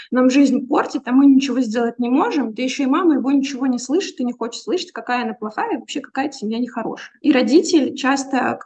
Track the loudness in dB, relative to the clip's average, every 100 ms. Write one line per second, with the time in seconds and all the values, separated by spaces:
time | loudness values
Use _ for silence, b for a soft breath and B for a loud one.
0 | B 2 4 6 4 2 0 -2 -2 -6
1 | 0 4 6 6 4 0 -2 -2 -2 -2
2 | 0 0 0 -2 -4 -4 -4 -2 0 2
3 | 2 2 2 0 0 -2 -2 -2 -2 -2
4 | -2 -4 -6 -4 -8 -8 -6 -6 -6 -10
5 | -6 -4 -4 -8 -8 -6 -4 -4 -6 -12
6 | -8 -6 -6 -6 -6 -4 -6 -6 -8 -10
7 | -14 _ 2 2 4 4 4 2 0 -2
8 | -2 -2 -2 -2 -2 -4